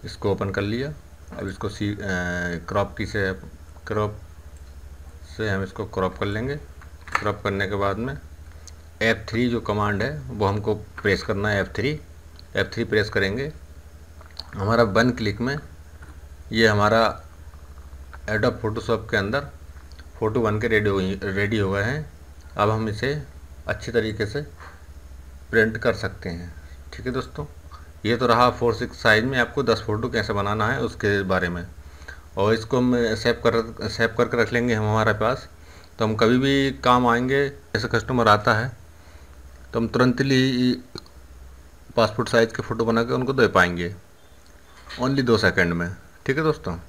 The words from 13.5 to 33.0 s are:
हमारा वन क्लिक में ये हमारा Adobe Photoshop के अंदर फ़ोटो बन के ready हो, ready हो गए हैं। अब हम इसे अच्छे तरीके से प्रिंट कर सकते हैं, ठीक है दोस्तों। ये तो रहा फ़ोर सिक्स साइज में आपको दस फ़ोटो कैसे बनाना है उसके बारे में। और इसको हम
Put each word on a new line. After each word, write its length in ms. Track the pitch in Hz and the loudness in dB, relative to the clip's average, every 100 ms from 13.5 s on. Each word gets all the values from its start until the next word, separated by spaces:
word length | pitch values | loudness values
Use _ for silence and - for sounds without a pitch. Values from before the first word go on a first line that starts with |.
| - - - - - - - - - - 95 | -8 -18 -18 -20 -20 -20 -20 -20 -18 -14 -4
हमारा 280 | 101 117 | 2 4
वन 280 | 113 101 123 | 4 4 2
क्लिक 300 | 117 107 98 | 2 -2 -2
में 160 | 120 147 - - - - - - - - - | -4 -4 -8 -18 -18 -18 -18 -18 -18 -18 -4
ये 160 | 110 113 | 4 6
हमारा 560 | 104 104 113 110 - - - - - - - - - - - - | 6 6 6 4 0 -14 -18 -18 -18 -18 -18 -18 -18 -16 -12 -4
Adobe 300 | 107 107 107 | 0 0 0
Photoshop 480 | 110 113 107 113 - | -4 -4 -2 -2 0
के 60 | 107 | -2
अंदर 220 | 98 135 147 - - - - - - - | 0 -2 -4 -14 -18 -18 -18 -18 -18 -4
फ़ोटो 220 | 110 117 | 0 2
बन 180 | 110 107 | 2 2
के 80 | 117 | 2
ready 220 | 110 104 | 4 4
हो, 100 | 98 92 98 | 2 0 -2
ready 340 | 104 95 104 110 | -2 0 0 2
हो 140 | 98 | 2
गए 120 | 98 | 0
हैं। 300 | 107 147 147 - - - - - | 0 -2 -6 -14 -20 -18 -12 0
अब 120 | 104 | 2
हम 200 | 110 110 | 2 -2
इसे 340 | 107 127 147 135 - - - - | -2 -4 -4 -8 -16 -18 -12 -8
अच्छे 240 | 95 - | -6 0
तरीके 340 | 117 110 107 104 | 0 0 -2 -4
से 480 | 135 151 - - - - - - - - - - | -4 -8 -14 -18 -18 -20 -18 -18 -18 -18 -18 0
प्रिंट 260 | 113 110 110 | 4 4 2
कर 160 | 120 | -2
सकते 360 | - 98 - 95 | 0 -6 -6 -10
हैं, 240 | 85 87 - - - - | -8 -10 -14 -18 -18 -16
ठीक 120 | - 117 | -10 -6
है 60 | |
दोस्तों। 340 | 127 - - 147 - - - - - 104 | -6 -6 -10 -12 -14 -18 -18 -18 -6 -2
ये 120 | 117 | 2
तो 100 | 120 | 4
रहा 220 | 117 123 | 6 6
फ़ोर 240 | 117 120 | 6 0
सिक्स 280 | 110 120 - | 0 -4 0
साइज 220 | 117 107 | 6 6
में 160 | 123 135 | 4 2
आपको 240 | 117 - | 0 2
दस 180 | 120 110 | 2 2
फ़ोटो 280 | - 107 117 | 2 -2 0
कैसे 240 | 117 107 | -2 0
बनाना 340 | 101 101 107 107 | 0 0 0 0
है 140 | 135 | 0
उसके 420 | 120 - 104 101 | -4 0 0 2
बारे 260 | 95 92 87 | 2 2 0
में। 180 | 87 90 - - - - - - - | -4 -8 -14 -18 -18 -18 -18 -10 0
और 160 | 101 | 2
इसको 240 | 113 110 127 | 2 2 2
हम 380 | 123 123 | 4 2